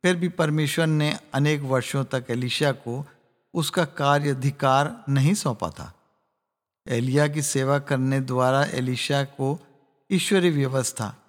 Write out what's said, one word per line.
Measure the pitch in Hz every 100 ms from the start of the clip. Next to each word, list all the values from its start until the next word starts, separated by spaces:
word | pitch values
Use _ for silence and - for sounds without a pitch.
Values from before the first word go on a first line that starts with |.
फिर | 180 180
भी | 175
परमेश्वर | - 160 151 147 156 160
ने | 151 151 151 -
अनेक | 135 147 151
वर्षों | 139 131 120 143 131
तक | 131 123
एलीशा | 120 123 - 151
को | 131 - 120 147 _ _ _ _
उसका | 175 151 - 160
कार्य | - 139 143 147
अधिकार | 131 135 139 135 135 147 233 -
नहीं | 139 135
सौंपा | 208 151 113 85
था। | - 73 - _ _ _ _ _ _ _ _ -
एलिया | 120 127 135 147
की | 147
सेवा | 143 135 135 143
करने | 143 139 131 135
द्वारा | 131 127 127 135
एलीशा | 143 - 127 127 - 139
को | 139 - 135 156 - _ _ _ _
ईश्वरीय | 190 - 196 175
व्यवस्था | 147 135 131 123 - 107 -